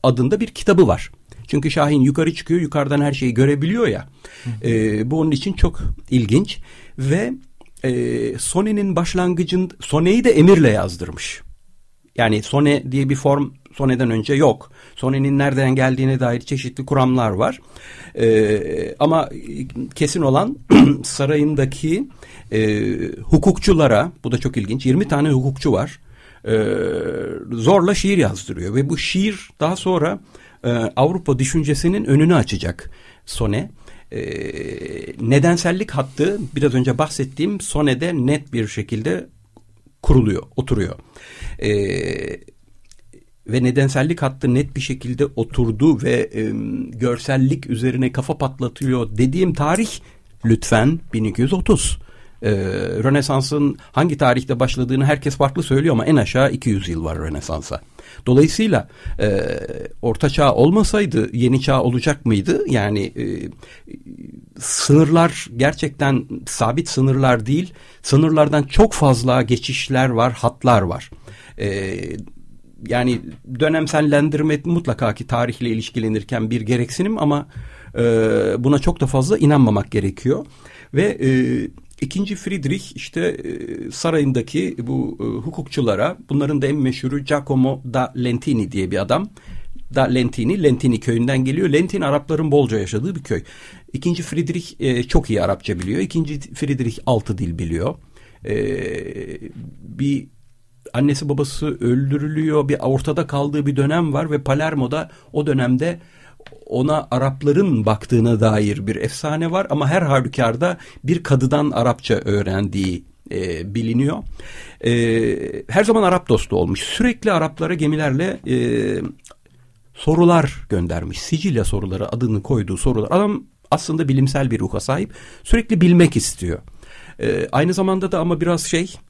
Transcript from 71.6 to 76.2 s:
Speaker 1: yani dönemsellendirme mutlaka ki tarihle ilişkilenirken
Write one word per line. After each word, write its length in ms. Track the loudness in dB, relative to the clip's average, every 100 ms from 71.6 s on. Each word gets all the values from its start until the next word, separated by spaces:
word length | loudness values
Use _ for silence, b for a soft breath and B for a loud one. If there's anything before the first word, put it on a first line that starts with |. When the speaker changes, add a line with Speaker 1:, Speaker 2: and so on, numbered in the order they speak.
| -6 -4 -6 -8 -8 -10 -12 -18 -20 -20 -20 -18 -4
Speaker 1:
yani 340 | -2 0 -2 -6 -18 -14 -2
dönemsellendirme 1000 | 0 0 0 0 4 4 2 0 0 0 0
mutlaka 480 | -2 0 -2 -2
ki 140 | -2 -4
tarihle 420 | -2 -2 -2 -4
ilişkilenirken 840 | -4 -4 -4 -2 -2